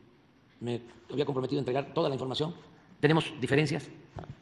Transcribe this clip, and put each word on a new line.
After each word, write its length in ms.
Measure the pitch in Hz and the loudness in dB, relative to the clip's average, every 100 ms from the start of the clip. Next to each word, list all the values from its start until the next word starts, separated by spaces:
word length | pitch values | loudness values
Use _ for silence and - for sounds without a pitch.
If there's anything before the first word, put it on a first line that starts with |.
| - _ _ _ _ _ | -20 _ _ _ _ _
me 220 | 120 117 - - - | -6 -6 -8 -18 -6
había 140 | 135 | -2
comprometido 360 | 143 131 131 143 | -2 -2 -2 -2
a 20 | |
entregar 320 | 123 131 139 | 0 -2 -2
toda 160 | - 165 | -2 0
la 60 | 131 | -2
información. 380 | 131 123 156 170 - - - - | -4 -2 -2 -4 -16 -20 -20 0
Tenemos 340 | 147 160 - 135 | 4 4 2 -4
diferencias. 480 | - 139 151 78 - - - - - - | 2 4 4 0 -4 -14 -16 -14 -12 -12